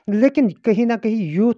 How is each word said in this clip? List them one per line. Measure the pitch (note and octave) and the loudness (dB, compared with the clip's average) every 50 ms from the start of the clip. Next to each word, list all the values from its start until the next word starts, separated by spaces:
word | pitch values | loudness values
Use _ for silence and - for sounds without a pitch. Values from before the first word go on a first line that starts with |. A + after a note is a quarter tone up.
| _ - | _ -4
लेकिन | G3+ G#3 A#3 C#4 C#4 D#4 C4+ G#3 | 0 2 2 2 2 2 0 0
कहीं | E3 - - A#3 G#3+ F3+ A#3+ | -2 -2 -2 0 0 0 0
ना | A#3 A#3 | 0 -2
कहीं | A3 - A3 A3 A3+ G3+ D#3 D3 | -2 -2 -4 -4 -2 -4 -4 -2
यूथ, | F3 G#3+ A#3+ A3+ | 0 0 0 0